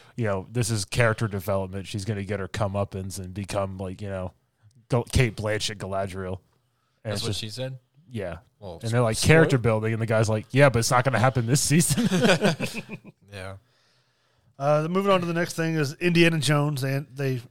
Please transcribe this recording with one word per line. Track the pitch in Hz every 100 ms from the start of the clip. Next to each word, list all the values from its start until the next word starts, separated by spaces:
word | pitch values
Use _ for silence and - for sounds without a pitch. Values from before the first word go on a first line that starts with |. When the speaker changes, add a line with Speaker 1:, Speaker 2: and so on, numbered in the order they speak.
| - -
Speaker 1:
you | 110
know, | 98 90
this | 117 107
is | 110
character | 95 131 117 110 113
development. | 98 101 98 95 95 92
She's | 107
gonna | 98 104
get | 98 101
her | 92
comeuppance | - 104 98 101 98 95 90
and | 92
become, | 92 98 101 98 95
like, | 95 92
you | 101
know, | 95 92 - _ _ _ _ _
Gal-, | 123
Cate | - - 123 95
Blanchett | 107 107 - 101
Galadriel." | 98 98 98 95 92 92 _ _ _ _ _ _
And | 110
Speaker 2:
That's | 104
Speaker 1:
it's |
Speaker 2:
what | 113
Speaker 1:
just | 104
Speaker 2:
she | 110
said? | 104 131 131 _ _ 156
Speaker 1:
Yeah. | 120 92 82 - _
Speaker 2:
Well, | 98 85
Speaker 1:
And | 113
they're | 120
like, | 117 110
Speaker 2:
spoil- | -
Speaker 1:
"Character | 160 156 135
building," | 117 110 110
and | 113
the | 113
guy's | 113 110
like, | 110 -
"Yeah, | 127 143
but | 117
it's | 113
not | 123
gonna | 131 117
happen | 127 127 113
this | 143
season." | - 151 - 143 233
<laughs> | 185 226 170 202 156 - 214 - 202 - - _
Speaker 2:
Yeah. | 98 95 95 _ _ _ _ _ _ _ _ _ -
Speaker 3:
Uh, | 139 151 160
moving | 180 202
on | 185
to | 170
the |
next | 170 185
thing | - 160
is | 160 139
Indiana | 160 175 170 165 165
Jones. | 135 151 147 143
They, | 135 139 151
they | 131 139 127 -